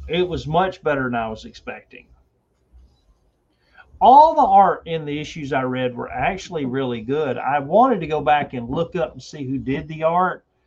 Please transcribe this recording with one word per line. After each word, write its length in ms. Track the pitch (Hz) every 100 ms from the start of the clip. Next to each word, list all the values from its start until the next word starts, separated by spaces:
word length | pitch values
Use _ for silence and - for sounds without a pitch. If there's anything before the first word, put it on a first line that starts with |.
| -
it 180 | 165 175
was 180 | 151 135
much 360 | 160 190 -
better 200 | 151 143
than 120 | 127 120
I 140 | 113
was 160 | 110 117
expecting. 640 | - - 107 - - - _ _ _ _ _ _ _ _ _ _ _ _ _ _ _ _ _ - -
All 320 | 196 269 311
the 80 | 311
art 420 | 247 196 190 151 -
in 180 | 165 147
the 140 | 147
issues 320 | 147 165 139
I 100 | 139
read 320 | 127 127 127 120
were 140 | 123
actually 540 | 123 147 185 - 170 131
really 360 | 131 135 117
good. 360 | 110 143 147 120
I 220 | 113 143
wanted 400 | 139 190 262 208
to 80 | 156
go 140 | 151
back 320 | 147 147 143
and 160 | 127 117
look 260 | 143 170 175
up 160 | 156
and 80 | 131
see 220 | - 156 131
who 120 | 135
did 300 | 113 143 156
the 160 | 156
art, 420 | 156 170 180 156 _ _